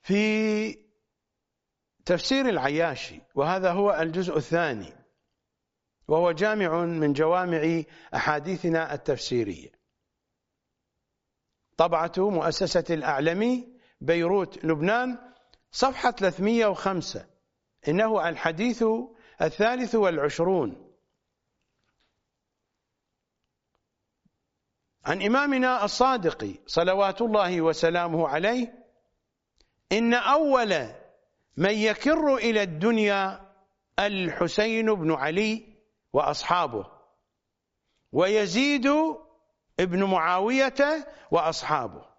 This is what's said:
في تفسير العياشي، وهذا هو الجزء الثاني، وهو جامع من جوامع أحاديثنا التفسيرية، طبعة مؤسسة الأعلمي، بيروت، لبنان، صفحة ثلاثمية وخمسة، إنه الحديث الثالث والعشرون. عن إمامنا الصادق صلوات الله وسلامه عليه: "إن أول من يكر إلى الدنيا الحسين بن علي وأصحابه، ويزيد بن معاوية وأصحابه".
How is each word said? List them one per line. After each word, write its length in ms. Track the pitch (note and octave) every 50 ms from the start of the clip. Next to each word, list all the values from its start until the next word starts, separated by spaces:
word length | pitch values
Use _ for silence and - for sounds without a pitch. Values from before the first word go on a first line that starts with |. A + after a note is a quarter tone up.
| _
في 680 | - F#3+ G#3 G#3+ G#3+ G#3+ A3 A3 G#3+ G#3+ G#3+ A3 A3 - - _ _ _ _ _ _ _ _ _ _ _ _ _ _ _ _ _ _ _ _ _ _ _ _ _
تفسير 440 | - F3+ E3+ - - C4 C#4 C4+ B3
العياشي، 720 | G3+ D3 B2+ C#3 D3 D#3 E3 E3 C3 - - - - - _ _ _
وهذا 360 | C#3 C#3+ D#3+ F#3 F#3+ F#3 F3+
هو 220 | F3 G3 G3+ G3+ F#3
الجزء 440 | D3+ E3 E3 D#3+ F#3 F#3 F3+ D3+
الثاني، 560 | D#3 C#3+ - E3 E3+ E3+ D3 B2 G#2+ F#2 - - - _ _ _ _ _ _ _ _ _ _ _ _ _ _ _ _ _ _ _ _ _
وهو 240 | - D3+ D#3+ F3 F3
جامع 540 | E3+ D3+ G3 G#3+ G#3+ G#3+ G3 E3 D#3 E3+ F3
من 280 | E3+ E3+ D#3+ D3+ D3 C#3+
جوامع 720 | C#3+ D#3 D#3+ F3 F#3 F#3 F3+ E3+ D#3+ D3+ E3 E3 E3 D3+ _ - - - - -
أحاديثنا 760 | - - D#3 D3+ D3 C#3+ F3 F#3+ D#3+ - F3 E3 D#3+ D#3+ D#3+ D3
التفسيرية، 800 | C#3+ - - C3+ A#2+ - - B2+ A#2+ A2+ G2+ F2 C#2 C2 - _ _ _ _ _ _ _ _ _ _ _ _ _ _ _ _ _ _ _ _ _ _ _ _ _ _ _ _ _ _ _ _ _ _ _ _ _ _ _ _ _
طبعة 340 | - E3 F3 E3 D#3+ E3 E3+ -
مؤسسة 680 | F#3 F#3+ G#3 G3 E3 D3+ E3 D#3 - G3 D#3+ - F3 D#3 -
الأعلمي، 920 | E3+ D#3 - D#3 D3 C3+ D3 E3 E3+ G3 A3 A#3+ B3+ B3 A#3+ - - _ _ _ _ _
بيروت، 640 | - C#3 E3+ E3+ E3+ F3 G3 G3+ F3+ - - - -
لبنان، 680 | D#3+ D#3+ D3 D#3 F#3 A3 A#3+ B3+ B3+ B3 A#3 - - _ _ _ _ _ _ _ _
صفحة 400 | - - B3+ C4+ C4 - - B3+
ثلاثمية 540 | A#3+ - F#3+ F3+ F3 F3 F#3+ G#3+ A#3 A#3 A3
وخمسة، 640 | G#3 F#3 - - G3 F#3+ F3 - - - G2+ - _ _ _ _ _ _ _ _ _ _ _ -
إنه 420 | C#3+ D#3 F#3+ A3 A3 A3 F#3+ D#3 E3+
الحديث 540 | D#3 - - E3 E3 D#3+ A3 B3 A3+ - A3+ A3 A3 A3+ B3+ - - - _ - - -
الثالث 540 | - D#3+ - - G#3 A3+ B3 B3+ B3+ F#3+ -
والعشرون. 1000 | A3+ G3+ F#3 E3+ D3 C#3+ D3 - - E3+ F3+ F#3+ F3 C3+ G2+ - - - - _ _ _ _ _ _ _ _ _ _ _ _ _ _ _ _ _ _ _ _ _ _ _ _ _ _ _ _ _ _ _ _ _ _ _ _ _ _ _ _ _ _ _ _ _ _ _ _ _ _ _ _ _ _ _ _ _ _ _ _ _ _ _ _ _ _ _ _ _ _ _ _ _ _ _ _ _ _ _ _ _ _ _
عن 160 | D3 D3+ F#3+
إمامنا 640 | F#3+ G#3 A#3+ C#4 C#4+ C#4+ C#4 B3+ B3+ B3+ B3+ A#3 G3+
الصادق 760 | G3+ - - B3 C4 C4 A#3 F3 D#3+ - - G#2+ G2+ F#2+ - _
صلوات 540 | - - E3+ E3+ F#3 F#3 G3 G3 G3 F#3 -
الله 400 | A#3 A3+ G#3+ G#3+ F#3+ F3 F#3 E3+
وسلامه 680 | D#3+ D#3+ D#3 - E3+ E3 E3+ F3 F3 E3+ D#3+ E3 E3
عليه: 540 | D3 C#3 D#3+ F3 G#3+ A#3+ B3+ A#3+ A#3 - - - _ _ _ _ _ _ _ _ _ _ _ _ _ _ _ _ _ _ _ _ _
"إن 220 | F#3 A3 A#3 A#3 A#3+
أول 800 | A#3+ G#3+ B3+ C#4 D4+ D#4+ C#4+ C4+ B3 A#3 G#3 F3+ D3+ B2 G#2+ - - - - _ _ _ _ _ _ _ _ _
من 160 | C3 E3 G3 G#3+
يكر 600 | G#3+ G#3+ A3 G#3 - - C#4 D#4+ E4+ D#4 C#4+ C4+
إلى 280 | A#3+ G#3+ A#3 A3 G#3+ G3+
الدنيا 880 | F#3 D#3+ D#3 F3+ A3+ A#3 A3 G#3+ G3+ G3+ G3 F#3+ F#3+ G3 - - - _ _ _ _ _ _ _ _ _ -
الحسين 920 | G3 G#3 G3+ F#3+ F#3 E3 - - F3 E3 - - G#3+ A3+ A3 A3+ A3 A3 G#3+
بن 180 | F#3+ D#3 D#3+ D#3+
علي 640 | C3+ C3+ D3+ D#3+ F#3+ G#3+ G#3+ A3 A3 - - - _ _ _ _ _ _ _ -
وأصحابه، 800 | C#3 D3 C#3+ D3 - - - F3 F3+ E3+ C3+ A#2 G#2 F#2 - - - _ _ _ _ _ _ _ _ _ _ _ _ _ _ _ _ _ _ _ _ _ _
ويزيد 760 | - C3+ F3+ F#3+ G#3+ G#3+ G#3 F#3+ E3+ A3+ C4+ C#4+ D4 C#4 A#3 C#4 C#4+ D#4 D#4+ D#4+ D4 - - _ _ _ _ _ _ _ _ _ _ -
بن 240 | F3+ F3+ F3 F#3+ G3
معاوية 1040 | G3 F#3+ F3 D#3+ F3 F3+ F#3 G3 A3+ B3+ C4+ C4+ C4 C4 - C#4 D4 D#4 D#4 - - - - - -
وأصحابه". 800 | - E3+ D#3 D#3+ D#3+ - - - D3+ C#3 A#2+ G#2+ - - - - _